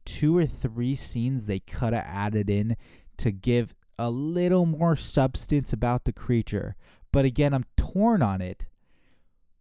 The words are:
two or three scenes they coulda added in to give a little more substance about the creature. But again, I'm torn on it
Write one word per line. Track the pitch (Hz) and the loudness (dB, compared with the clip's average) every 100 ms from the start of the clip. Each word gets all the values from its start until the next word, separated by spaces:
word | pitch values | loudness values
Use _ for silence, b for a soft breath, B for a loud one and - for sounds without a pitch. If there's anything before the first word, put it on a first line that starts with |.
| - | -10
two | - 147 175 | 0 2 4
or | 156 | 2
three | - 123 113 123 139 | -2 -6 -2 -2 -4
scenes | - 123 120 135 104 | -6 -4 -2 -2 -4
they | 95 | -6
coulda | - - 117 113 - | -6 -4 -2 -2 -4
added | 95 104 107 101 | -4 -2 0 0
in | 101 107 117 b b b - | 0 0 -4 b b b -4
to | 113 | -2
give | 98 123 120 113 - _ - | -2 0 2 0 -6 _ -6
a | 120 | -4
little | 120 151 175 180 180 170 | -4 -2 0 2 4 2
more | 156 170 156 | 2 2 2
substance | - - 131 - - 147 131 | 0 2 2 0 0 0 0
about | 110 120 123 - | 0 0 0 -2
the | |
creature. | - - 120 107 101 87 101 b b - | -4 0 0 0 -4 -6 -10 b b 0
But | 139 135 | 2 4
again, | 127 143 | 2 2
I'm | 139 123 - | 2 0 -2
torn | 123 185 220 220 | 0 2 2 4
on | 113 95 | 2 0
it | 92 - - - _ _ _ _ _ _ _ _ | -6 -8 -12 -14 _ _ _ _ _ _ _ _